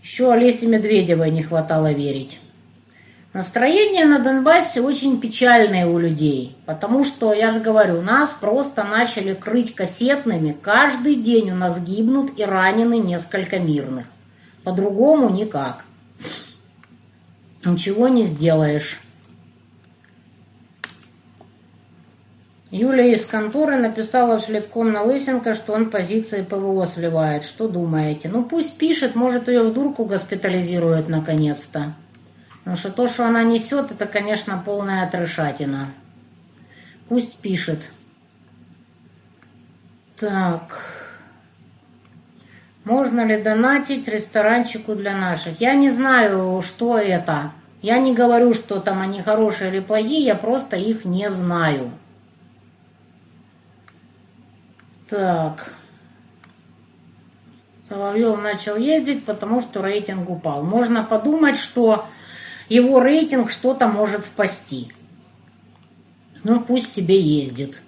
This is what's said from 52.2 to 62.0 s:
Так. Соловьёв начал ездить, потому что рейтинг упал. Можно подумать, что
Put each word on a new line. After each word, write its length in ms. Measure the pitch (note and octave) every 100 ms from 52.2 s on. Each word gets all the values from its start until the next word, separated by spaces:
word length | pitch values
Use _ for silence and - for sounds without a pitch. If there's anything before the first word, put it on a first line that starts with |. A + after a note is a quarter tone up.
| _ _ _ _ _ _ _ _ _ _ _ _ _ _ _ _ - _ _ _ _ _ _ _ _ _ _ - -
Так. 640 | G3+ F#3+ E3+ D#3+ - - - - - _ _ _ _ - _ _ _ _ _ - - - _ - - _ _ -
Соловьёв 500 | G3+ G3+ G#3+ A#3 G#3
начал 380 | G#3 G3+ G#3 G#3
ездить, 480 | C4+ D#4 C4+ B3+
потому 360 | - G#3 G#3 A#3+
что 200 | A#3+ G3+
рейтинг 480 | F#3+ G#3 G3+ F#3+ F3
упал. 340 | E3 D#3+ C#3+
Можно 400 | D#3+ A3+ A#3 A#3
подумать, 540 | A3 A3 A3 D#4+ D4 C#4+
что 480 | - B3 A3+ G#3+